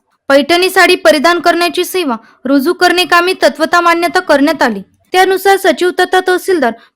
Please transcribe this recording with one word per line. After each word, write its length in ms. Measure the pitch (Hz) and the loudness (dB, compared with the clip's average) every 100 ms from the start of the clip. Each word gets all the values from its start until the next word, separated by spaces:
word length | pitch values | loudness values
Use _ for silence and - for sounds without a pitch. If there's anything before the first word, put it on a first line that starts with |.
| _ _ - | _ _ 0
पैठणी 420 | 277 277 349 370 | 0 2 0 0
साडी 240 | 381 349 | 2 2
परिधान 460 | 370 330 302 330 349 | 2 2 2 2 0
करण्याची 440 | 349 339 349 349 | 0 -2 -2 -4
सेवा 320 | 339 370 311 220 - _ | -6 -4 -4 -6 -10 _
रुजू 280 | 254 277 269 | -2 0 0
करणे 320 | 359 359 359 | 0 0 0
कामी 280 | 349 349 359 370 | 0 0 0 0
तत्वता 380 | 311 262 320 349 | -2 0 -2 0
मान्यता 400 | 339 339 339 370 | 0 0 0 -2
करण्यात 420 | 370 285 285 285 | 0 2 0 0
आली. 200 | 277 196 - _ _ | -2 -4 -12 _ _
त्यानुसार 440 | 359 381 381 392 392 | 0 0 2 2 2
सचिव 340 | 381 254 359 | 2 0 -2
तथा 300 | - 359 370 370 | -2 0 0 0
तहसीलदार 440 | 359 359 359 240 226 _ | -2 -2 -2 -2 -4 _